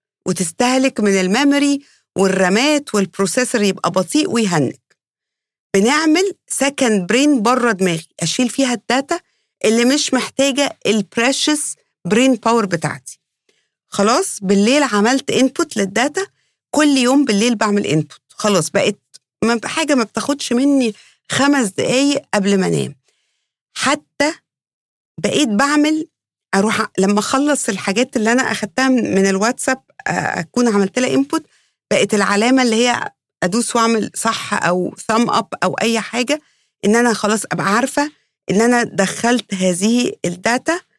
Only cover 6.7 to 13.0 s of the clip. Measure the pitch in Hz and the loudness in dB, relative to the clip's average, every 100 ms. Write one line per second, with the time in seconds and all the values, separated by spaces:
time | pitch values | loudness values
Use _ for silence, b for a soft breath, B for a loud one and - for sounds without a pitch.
6.7 | 285 254 208 175 233 294 269 214 254 240 | 0 0 0 0 2 2 2 2 2 0
7.7 | 185 185 165 - - 165 - 247 - 254 | 0 0 -2 -6 -6 -4 -2 -2 0 -2
8.7 | 247 - 247 277 349 _ _ _ _ 220 | -2 -2 -2 -2 -6 _ _ _ _ 0
9.7 | 226 240 294 - 254 - - 277 262 277 | 2 2 2 0 -2 -4 -2 0 0 -2
10.7 | - - 220 196 - 240 269 - 294 - | -2 -2 -2 -2 -2 0 0 0 -2 -4
11.7 | - _ _ 175 226 262 240 226 233 202 | -12 _ _ -2 2 4 2 0 0 0
12.7 | 175 156 135 | -2 -4 -8